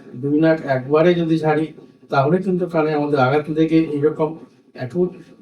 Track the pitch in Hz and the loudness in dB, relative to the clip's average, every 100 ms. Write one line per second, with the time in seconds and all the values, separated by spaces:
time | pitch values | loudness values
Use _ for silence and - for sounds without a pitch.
0 | - 127 139 151 160 160 139 131 131 156 | -18 -8 -2 2 2 2 0 -4 0 4
1 | 175 170 160 160 156 151 156 - - _ | 4 2 0 0 0 -2 -4 -8 -20 _
2 | 131 139 147 185 190 180 175 160 156 147 | -4 0 2 0 0 -2 -2 -2 0 -2
3 | 147 143 131 151 156 156 160 160 156 147 | 0 0 2 0 -2 -2 2 2 0 0
4 | 151 156 156 160 - _ _ - 123 175 | 0 0 -4 -6 -18 _ _ -12 -8 -4
5 | 180 - - - | -4 -6 -20 -20